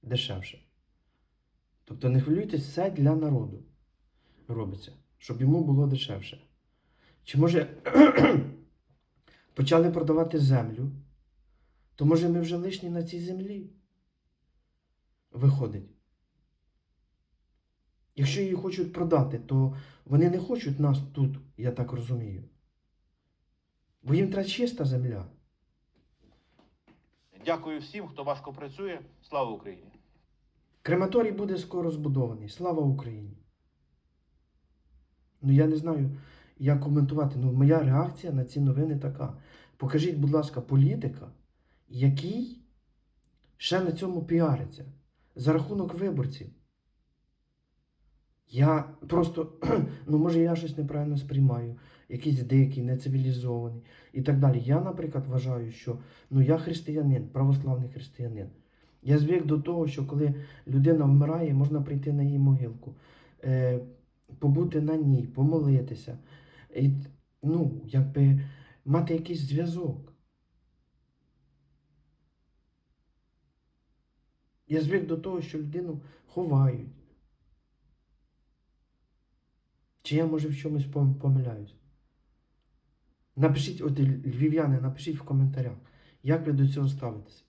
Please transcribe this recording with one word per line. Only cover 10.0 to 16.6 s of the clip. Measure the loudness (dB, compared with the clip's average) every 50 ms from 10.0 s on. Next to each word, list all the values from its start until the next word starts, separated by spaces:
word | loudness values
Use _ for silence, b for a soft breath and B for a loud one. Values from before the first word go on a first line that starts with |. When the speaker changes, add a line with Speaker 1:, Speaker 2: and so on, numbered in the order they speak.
| 0 2 2 2 2 2 2 2
Speaker 1:
землю? | 4 4 4 4 2 -2 -6 -6 -6 -6 -6 -10 -18 -20 _ _ _ _ _ _ _ _ _ _ _ _ _ _ _ _ _
То | 0 4
може | 4 6 6 4 2
ми | 2 0
вже | 0 -2 -4 -4
лишні | -4 -6 -8 -8 -8 -6
на | -6 -6 -6
цій | -6 -8 -10
землі? | -8 -8 -8 -8 -8 -10 -10 -12 -12 -14 -20 _ _ _ _ _ _ _ _ _ _ _ _ _ _ _ _ _ _ _ _ _ _ _ _ _ _ _ _ _ _ _
Виходить. | _ 2 4 4 4 4 -2 -4 -6 -8 -12 -14 -20 _ _ _ _ _ _ _ _ _ _ _ _ _